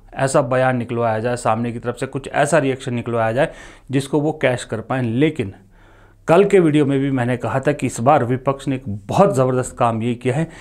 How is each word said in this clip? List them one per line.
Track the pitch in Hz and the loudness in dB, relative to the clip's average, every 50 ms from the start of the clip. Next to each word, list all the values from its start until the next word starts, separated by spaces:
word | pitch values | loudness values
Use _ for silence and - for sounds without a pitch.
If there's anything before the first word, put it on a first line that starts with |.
| - - - | -20 -14 -6
ऐसा | - 135 135 - 156 | -4 -2 0 2 2
बयान | 135 127 131 127 131 131 127 | 2 2 0 2 2 2 0
निकलवाया | 123 113 - 120 117 117 113 110 110 | -2 -2 -4 -2 0 0 0 0 0
जाए, | 110 123 123 | -2 -2 -4
सामने | 123 - 117 110 113 120 120 | -2 0 0 0 0 -2 -4
की | 113 120 | -6 -6
तरफ | 120 123 120 | -6 -6 -6
से | - 135 | -4 -6
कुछ | 127 - 135 117 117 | -6 -6 -6 -8 -4
ऐसा | - 139 151 156 175 151 | -2 0 0 2 2 2
रिएक्शन | 135 135 127 - - 131 120 | 2 0 -2 -4 -4 -4 -4
निकलवाया | 120 113 120 117 113 113 113 | -4 -4 -2 -2 0 0 0
जाए | 113 131 160 165 - - - - - - - - | 0 0 0 -2 -4 -10 -20 -20 -20 -18 -8 -4
जिसको | 123 139 135 - - 151 | -2 -2 0 0 0 0
वो | 143 156 151 156 | 0 0 -2 0
कैश | 139 131 123 120 - | 0 0 0 -2 -4
कर | - 117 107 | -6 -8 -6
पाएँ। | 107 - 127 131 123 | -6 -4 -4 -2 -2
लेकिन | 113 110 127 151 160 156 - 107 98 98 - - _ - - - - - - - - _ _ - - | -2 0 2 0 0 0 -2 -6 -6 -8 -14 -20 _ -20 -20 -20 -20 -20 -20 -20 -20 _ _ 0 4
कल | 160 180 202 | 4 6 6
के | 202 202 190 | 6 6 4
वीडियो | 170 156 147 151 147 | 4 4 4 2 2
में | 135 139 135 | 2 2 0
भी | 135 139 | 0 0
मैंने | 135 127 120 123 127 | 0 0 0 -2 -2
कहा | 113 - 107 120 131 | -2 -4 -4 -4 -2
था | 127 151 | 0 0
कि | 147 147 135 | -2 0 -2
इस | 120 - - | -6 -4 0
बार | 120 135 156 135 123 | 4 4 4 4 4
विपक्ष | 113 131 127 - 139 135 - - 147 | 0 -2 -2 -2 -2 -4 -2 -4 -4
ने | 131 | -4
एक | - - 120 101 101 - - | -4 -6 -8 -10 -10 -6 0
बहुत | 131 156 196 - 135 | 4 4 4 4 4
ज़बरदस्त | 131 131 127 127 127 127 - - - | 2 2 2 2 0 -2 -4 -2 0
काम | 123 117 113 110 | 0 0 0 0
ये | 110 123 120 | -2 -4 -4
किया | 117 - 123 120 | -2 -2 -2 0
है | 156 165 165 - - | 0 -2 -4 -6 -14